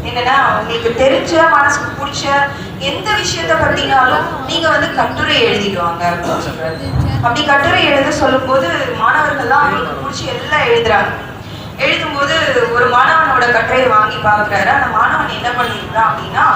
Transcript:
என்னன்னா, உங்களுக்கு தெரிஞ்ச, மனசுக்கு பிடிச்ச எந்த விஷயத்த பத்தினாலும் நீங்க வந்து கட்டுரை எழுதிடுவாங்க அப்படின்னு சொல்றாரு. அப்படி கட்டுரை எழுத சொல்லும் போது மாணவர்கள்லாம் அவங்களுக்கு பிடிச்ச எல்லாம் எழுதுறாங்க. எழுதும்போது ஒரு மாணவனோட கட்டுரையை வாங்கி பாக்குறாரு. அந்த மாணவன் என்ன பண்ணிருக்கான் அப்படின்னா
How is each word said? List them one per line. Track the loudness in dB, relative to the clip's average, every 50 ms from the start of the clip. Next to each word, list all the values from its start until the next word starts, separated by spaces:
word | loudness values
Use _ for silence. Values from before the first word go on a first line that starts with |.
| -8
என்னன்னா, | -6 -4 -2 0 2 2 2 2 2 0 -2
உங்களுக்கு | -2 -4 -4 -2 -2 -2 0 2
தெரிஞ்ச, | 4 4 4 2 0 2 2 4 4 6
மனசுக்கு | 4 4 4 2 0 0 -4 -6 -6 -6 -8
பிடிச்ச | -6 -6 -4 -2 0 2 2 0 0 -2 -8 -10 -10 -10 -6
எந்த | -6 -6 -6 -4 -4 -2
விஷயத்த | -2 -2 -2 -4 -4 -4 -2 0 0 2
பத்தினாலும் | 2 0 0 0 0 0 2 2 4 4 2 0 -2 -4 -6 -8 -6
நீங்க | -4 -4 0 0 2
வந்து | 2 2 0 -2 -2
கட்டுரை | -2 -2 -2 -2 -4 -2 0 2 2 2
எழுதிடுவாங்க | 2 2 0 -2 -2 -2 -2 -2 -4 -4 -2 -2
அப்படின்னு | -2 -2 -2 -4 -4 -4 -4 -4 -6
சொல்றாரு. | -8 -6 -6 -6 -6 -6 -6 -4 -2 0 0 0 0 0 0
அப்படி | 0 0 0 2
கட்டுரை | 2 2 4 4 2 2 2 2
எழுத | 2 4 2 2 2
சொல்லும் | 0 0 2 2 2 0 0
போது | 2 0 2 2 0 -2 -2 -4 -4 -4 0
மாணவர்கள்லாம் | 2 2 2 2 2 0 -2 -2 0 2 2 2
அவங்களுக்கு | 2 2 0 -2 -4 -4 -6 -6 -8 -8
பிடிச்ச | -8 -6 -6
எல்லாம் | -6 -6 -6 -4 -2 0 0 2 2
எழுதுறாங்க. | 2 2 2 2 2 0 0 -2 -4 -8 -10 -12 -14 -14 -14 -14 -14 -12 -12 -14 -8 -4
எழுதும்போது | -2 -2 0 -2 -2 -4 -2 -2 -2 0 0 0 0 0 2 0 0 2 2
ஒரு | 2 2 4
மாணவனோட | 4 4 4 4 4 2 2 2 2 2 2 2
கட்டுரையை | 2 0 0 0 0 2 2 4
வாங்கி | 4 2 2 2 -2
பாக்குறாரு. | -2 2 2 2 2 0 0 0 0 0 2
அந்த | 2 0 0 0
மாணவன் | 0 0 0 2 0 0 -2 -4
என்ன | -4 -4 -4 -4
பண்ணிருக்கான் | -2 -2 -4 -4 -4 -8 -8 -4 0 0 0 0
அப்படின்னா | 0 -2 -6 -6 -2 0 2 2 2